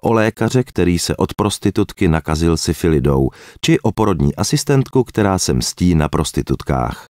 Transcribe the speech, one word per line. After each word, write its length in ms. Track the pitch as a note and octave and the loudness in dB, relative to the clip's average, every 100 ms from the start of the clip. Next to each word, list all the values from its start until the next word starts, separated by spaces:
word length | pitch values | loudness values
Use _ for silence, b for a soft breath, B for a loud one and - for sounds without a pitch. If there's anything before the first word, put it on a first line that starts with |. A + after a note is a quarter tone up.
o 120 | - | 2
lékaře, 500 | A2+ A2 - A2+ A#2+ | 2 2 0 0 0
který 360 | B2+ - F2 F2 | -2 0 0 0
se 160 | - - | -2 -2
od 180 | - | -2
prostitutky 760 | - G#2 - G2+ G2+ G2+ - F#2+ | 0 -2 0 -2 0 -4 0 0
nakazil 500 | D#2+ D#2 D#2 E2 E2 | 0 -2 0 0 0
syfilidou, 720 | - E2 E2+ D#2 C2 C2+ C2 B B B - | -2 -2 2 2 2 2 0 B B B 0
či 140 | E3 | 0
o 120 | G#2+ | 0
porodní 440 | G#2 G#2+ F2+ C#2+ - | 0 0 2 0 0
asistentku, 680 | G#2 D3 - C#3 C3 C3+ | -2 -2 0 0 2 0
která 360 | A#2+ - G2+ F#2+ | 0 0 0 0
se 140 | - | 0
mstí 420 | C2+ - - F2+ E2 | -2 -2 0 2 2
na 140 | D2+ | 2
prostitutkách. 960 | - D#2+ D#2 - C2 - C2+ A#1+ - - | -2 -2 -4 -4 -6 -2 -2 -2 -6 -16